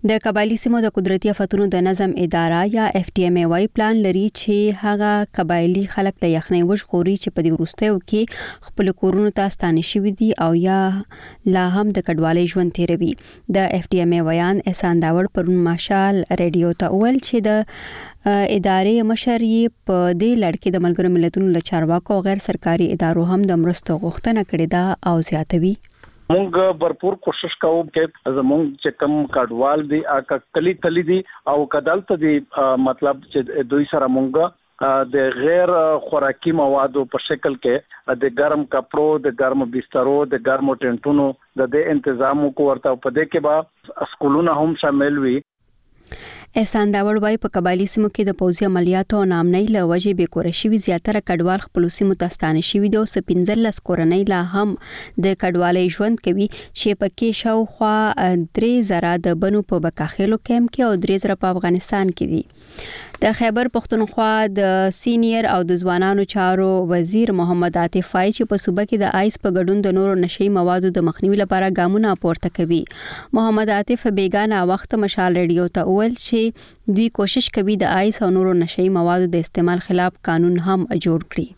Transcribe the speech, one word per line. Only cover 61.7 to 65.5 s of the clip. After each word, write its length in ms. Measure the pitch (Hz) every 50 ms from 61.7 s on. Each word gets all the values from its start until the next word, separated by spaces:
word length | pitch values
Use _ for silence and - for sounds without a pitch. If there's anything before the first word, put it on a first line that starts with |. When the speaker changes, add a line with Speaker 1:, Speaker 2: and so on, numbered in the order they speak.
| 175 180 - - - 202 190 190 170 -
Speaker 1:
کې 60 | - - 160
دي. 80 | 160 - - - - - - - - - - - - - - - - -
د 100 | 208 220 -
خیبر 320 | 240 226 214 240 247 254 -
پښتونخوا 560 | 233 - - 240 220 220 208 - - 220 220 220 220 220 214 196 202
د 340 | 196 190 185 190 190 190 185 -
سینیر 500 | - 240 233 226 233 226 226 226 220 -